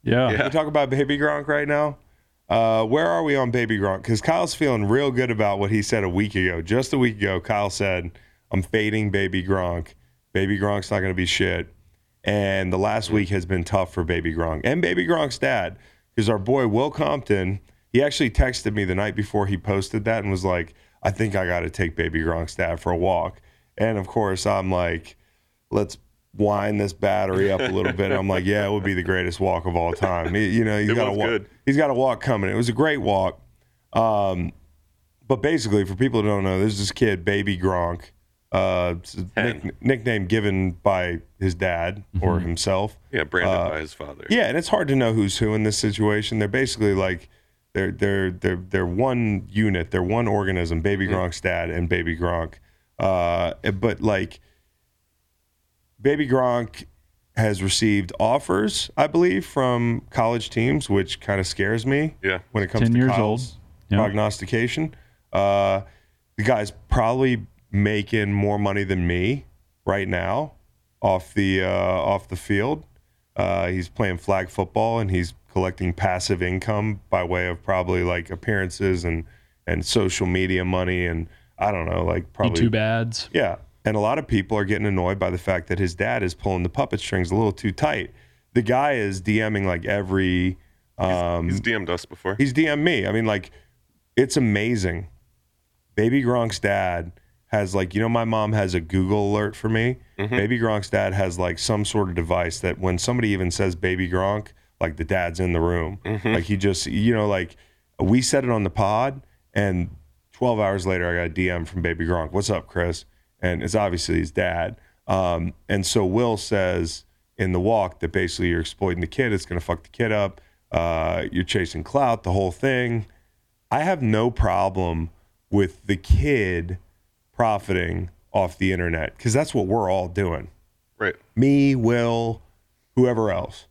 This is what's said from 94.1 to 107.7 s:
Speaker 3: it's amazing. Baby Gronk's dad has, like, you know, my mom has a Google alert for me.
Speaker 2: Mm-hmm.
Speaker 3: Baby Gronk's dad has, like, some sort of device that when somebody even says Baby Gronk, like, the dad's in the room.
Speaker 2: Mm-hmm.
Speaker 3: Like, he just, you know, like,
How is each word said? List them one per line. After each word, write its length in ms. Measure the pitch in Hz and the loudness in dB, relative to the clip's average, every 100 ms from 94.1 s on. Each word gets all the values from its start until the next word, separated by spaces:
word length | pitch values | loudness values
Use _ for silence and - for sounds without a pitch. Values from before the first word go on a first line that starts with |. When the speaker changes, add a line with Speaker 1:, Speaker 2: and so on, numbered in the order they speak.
| - | 2
Speaker 3:
it's 200 | 131 - | 2 4
amazing. 720 | 120 101 110 120 92 85 90 - _ _ _ _ _ _ _ | 2 2 2 0 0 -4 -10 -18 _ _ _ _ _ _ _
Baby 280 | - 113 139 | 0 2 2
Gronk's 360 | 120 123 113 98 | 2 0 0 -2
dad 540 | 104 98 92 85 85 - _ _ _ | 0 0 0 -2 -6 -12 _ _ _
has, 280 | 107 98 | -2 0
like, 200 | 98 92 | 0 0
you 60 | 95 | 0
know, 80 | 113 | 0
my 160 | 117 | 0
mom 280 | 113 110 107 | 0 0 0
has 220 | 107 95 | 0 2
a 60 | 90 | -2
Google 520 | 80 95 92 104 101 | 0 0 2 2 2
alert 240 | 104 104 104 | 0 0 -4
for 120 | 110 | -2
me. 280 | 110 117 127 - - | 0 0 -2 -10 -8
Speaker 2:
Mm-hmm. 180 | 104 120 | -2 0
Speaker 3:
Baby 220 | 104 120 | 0 0
Gronk's 320 | 113 107 98 | 0 0 0
dad 240 | 104 98 | 0 0
has, 240 | 95 95 87 | 0 -2 0
like, 200 | 90 85 | -4 -4
some 260 | - 107 | -2 0
sort 240 | 101 107 98 | 0 0 0
of 40 | |
device 460 | 87 85 87 87 82 | -2 0 0 0 -2
that 180 | 92 - | -4 -2
when 180 | 92 90 | -2 0
somebody 300 | - 123 110 | 0 0 0
even 200 | 98 90 | 0 -2
says 240 | - 98 85 | 0 -2 0
Baby 320 | 92 92 90 | -2 -2 -2
Gronk, 400 | 92 95 104 104 - _ _ | 0 0 -2 -6 -18 _ _
like, 180 | 82 76 | -6 -4
the 80 | |
dad's 360 | 80 95 87 85 | -2 -2 -2 -2
in 120 | 92 | 0
the 80 | 82 | 2
room. 380 | 85 87 80 98 | 0 0 -4 -6
Speaker 2:
Mm-hmm. 280 | 90 107 107 | -6 -4 0
Speaker 3:
Like, 100 | 110 | 0
he 120 | 87 101 | 0 0
just, 280 | 98 92 - | 0 0 -2
you 280 | 101 110 | 0 2
know, 120 | 117 104 | 2 0
like, 300 | 98 87 - _ | -2 -4 -10 _